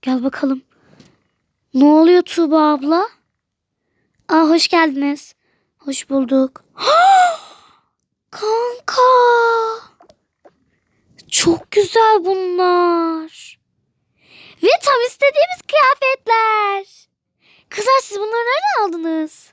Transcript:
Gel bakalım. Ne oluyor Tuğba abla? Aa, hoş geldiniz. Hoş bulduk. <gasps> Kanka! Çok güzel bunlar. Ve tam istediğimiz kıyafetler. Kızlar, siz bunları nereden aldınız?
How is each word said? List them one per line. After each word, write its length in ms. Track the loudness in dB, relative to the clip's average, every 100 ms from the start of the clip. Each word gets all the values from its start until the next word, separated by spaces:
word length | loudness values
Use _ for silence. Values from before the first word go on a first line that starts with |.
Gel 220 | -4 -4
bakalım. 380 | -4 -4 -4 -4 _ _ _ _ _ _ _ _ _ _ _
Ne 100 | 2
oluyor 380 | 4 6 4 4
Tuğba 500 | 2 -4 0 2 0
abla? 340 | -2 -2 -2 -2 _ _ _ _ _ _ _ _ _ _ _ -2
Aa, 200 | 0 2
hoş 200 | 2 2
geldiniz. 680 | 0 0 0 -4 -6 -12 _ _ _ _ _
Hoş 320 | -10 -10 -4
bulduk. 540 | -4 0 0 0 -6 _
<gasps> 1600 | -6 0 4 4 4 2 -2 -14 -20 _ _ _ _ _ _ _
Kanka! 720 | -10 -4 -4 -4 -8 -8 0 2 4 4 2 0 -2 -4 -10 -16 _ _ _ _ _ _ _ _ _ _ _ _ _ -8
Çok 400 | -2 0 -2 -2
güzel 540 | -2 0 2 2 2
bunlar. 1400 | 0 -4 -4 -2 0 2 0 0 -2 -6 -12 -20 -20 -20 _ _ _ _ _ _ _ _ -20 _
Ve 60 | 0 2
tam 180 | 0 0 -2
istediğimiz 540 | 0 0 2 -2 -2 -4
kıyafetler. 1400 | 2 2 2 -2 -4 -2 0 0 -2 -2 -4 -10 _ _ _ _ _ _ _ _
Kızlar, 320 | -6 0 0
siz 160 | -2 -8
bunları 120 | -6
nereden 580 | -4 -4 -2 -2 -2 -4
aldınız? 640 | -4 -6 -6 -6 -12 -20